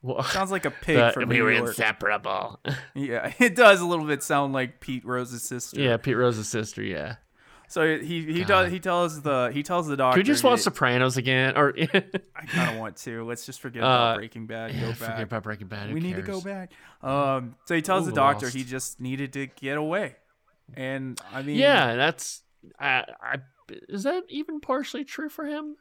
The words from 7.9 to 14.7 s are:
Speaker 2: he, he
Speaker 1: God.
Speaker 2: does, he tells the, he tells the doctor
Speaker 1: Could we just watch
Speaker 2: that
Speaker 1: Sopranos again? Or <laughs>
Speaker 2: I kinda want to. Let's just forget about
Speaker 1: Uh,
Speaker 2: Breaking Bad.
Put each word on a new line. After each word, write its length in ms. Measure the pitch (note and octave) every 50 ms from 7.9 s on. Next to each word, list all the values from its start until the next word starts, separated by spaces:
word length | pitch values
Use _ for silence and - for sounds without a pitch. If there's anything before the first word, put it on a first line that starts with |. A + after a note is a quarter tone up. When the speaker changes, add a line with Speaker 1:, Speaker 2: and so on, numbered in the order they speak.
| D#3 C3
Speaker 2:
he, 240 | - D3+ E3+ E3 D#3+
he 160 | D#3 D#3 E3+
Speaker 1:
God. 60 | F#3
Speaker 2:
does, 260 | - G3+ F#3+ F#3 F3
he 60 | F3 F#3+
tells 440 | D#3+ F#3+ F3 F3 F3 E3+ D#3 D3+
the, 280 | C#3 D3+ C#3 C3 B2 A#2+
he 100 | C3+ C#3+
tells 240 | D3 - F3+ F3 E3+ D3+
the 80 | C#3+
doctor 220 | C3+ C3+ B2+ B2+ D#3+
Speaker 1:
Could 60 | G3+ A#3+
we 40 |
just 120 | D4 C4+ -
watch 140 | C4 B3 A3+
Speaker 2:
that 60 | A3+
Speaker 1:
Sopranos 520 | G3+ - - D3 B2 B2 B2 B2+ C3 B2
again? 400 | C3 A#2 C3 C3 C3 C3 C3 C3+
Or 180 | C3+ D3 C#3 -
<laughs> 20 | -
Speaker 2:
I 680 | D#3 D#3+ - G3 F#3+ - - F#3 - _ _ - -
kinda 320 | - C#3 E3+ F3 - A2+ A2
want 180 | A2 G#2+ E2+ -
to. 260 | - C3 A#2 A2+ A2+
Let's 220 | A2+ A#2+ A#2+ -
just 120 | - C3 -
forget 200 | - C3 A#2 A#2+
about 300 | A2+ C3 B2+ B2 A#2+ A#2
Speaker 1:
Uh, 40 | A2+
Speaker 2:
Breaking 300 | G2+ G#2 A2+ - A2+ A2+
Bad. 280 | A2 A2+ A2+ A2+ A2+